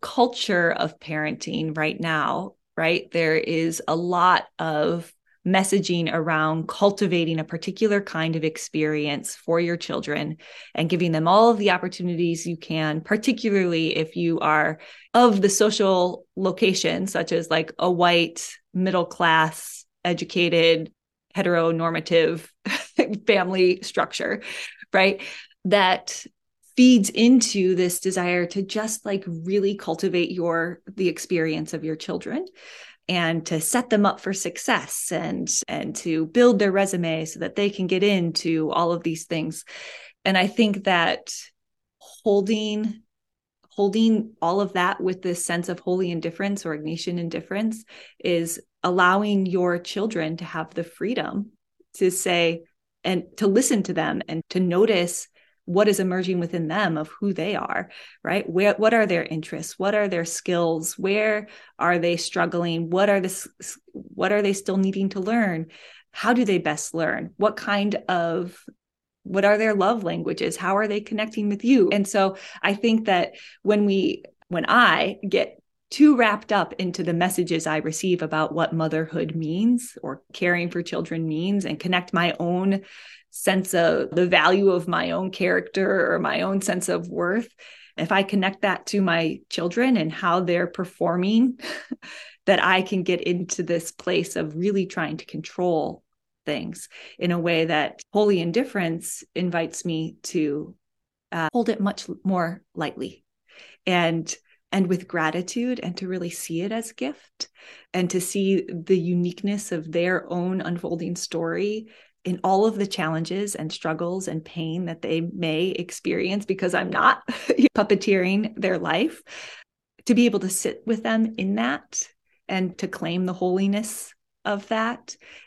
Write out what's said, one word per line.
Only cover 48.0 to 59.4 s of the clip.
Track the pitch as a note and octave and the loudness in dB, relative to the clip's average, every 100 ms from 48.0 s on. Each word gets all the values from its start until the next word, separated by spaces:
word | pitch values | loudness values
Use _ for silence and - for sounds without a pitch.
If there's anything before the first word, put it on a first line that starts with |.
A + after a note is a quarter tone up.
| - _ | -20 _
is | F#3 E3+ E3 - - _ | -2 0 -2 -8 -14 _
allowing | F3 F3+ F3+ G3 G#3 G3+ F#3 | 0 4 6 4 2 2 2
your | F3+ F3+ F3 | 2 0 0
children | F3 G3+ G#3 E3+ D#3 E3 | -4 -4 -2 -2 -4 -6
to | F3 | -8
have | E3 D#3+ | -8 -8
the | - | -8
freedom | E3+ - F#3+ B3 - G3+ A3 _ _ _ _ - | -8 -6 -4 -4 -4 -6 -8 _ _ _ _ 0
to | F#3 | 2
say, | F3+ F#3 F3 E3+ E3 - _ _ _ | 2 0 2 2 0 -8 _ _ _
and | - F3+ - - | -2 -2 -4 -2
to | G3+ | 2
listen | G#3 C4+ A3+ | 4 4 0
to | F#3 | 0
them | E3 D#3 - - | -2 -2 -2 -4
and | D#3+ - | -8 -4
to | F#3 | 0
notice | F3+ F3 A3+ F#3+ F3 - - _ _ _ - | 2 4 4 4 0 -4 -12 _ _ _ -2
what | F3+ G#3+ | 2 4
is | G3 | 4
emerging | F#3 F#3 F#3 F3+ | 0 0 0 -2
within | E3+ F3 D#3 | -2 -2 -2
them | F#3 F#3+ D#3 | 0 0 -2
of | D#3 - | -6 -4
who | G3+ | -4
they | E3+ F3+ | -2 -2
are, | G3 - - F#3 - - - | -4 -4 -6 -6 -12 -20 -10
right? | - G3 F#3 | -4 -2 0
Where, | E3+ G3+ G3+ | 2 2 4
what | A3 | 4
are | A#3 G#3 | 4 4
their | F3 - | 0 -2
interests? | D#3 | -6